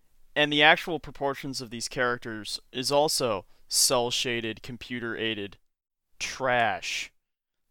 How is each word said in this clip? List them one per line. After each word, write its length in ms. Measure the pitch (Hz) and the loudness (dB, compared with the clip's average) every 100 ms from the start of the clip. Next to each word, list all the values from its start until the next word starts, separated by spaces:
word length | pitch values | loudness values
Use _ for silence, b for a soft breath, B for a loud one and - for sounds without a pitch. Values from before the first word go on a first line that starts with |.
| _ - - 147 | _ -20 -4 0
and 160 | 147 | 2
the 100 | 147 | 8
actual 380 | 151 175 - 151 | 8 8 2 -6
proportions 600 | - - 139 135 143 127 | -6 -4 -4 -4 -8 -8
of 80 | 117 | -10
these 180 | 117 - | -8 -6
characters 720 | 139 123 120 117 110 101 - - | 0 0 0 -6 -8 -8 -10 -8
is 180 | 117 127 | -6 0
also 540 | 143 151 - 127 98 - - - | 2 2 0 0 -2 -6 -20 -4
cel-shaded, 920 | - - 127 120 - 127 117 110 107 | 0 4 2 2 -2 -2 -2 -4 -8
computer-aided 960 | - 120 - 123 117 - 110 104 98 - _ _ _ _ _ - | -12 -14 -10 -6 -6 -4 -2 -2 -6 -12 _ _ _ _ _ -10
trash. 920 | - - 131 123 110 90 - - - _ _ _ _ _ _ | -10 -2 2 4 2 0 -6 -6 -8 _ _ _ _ _ _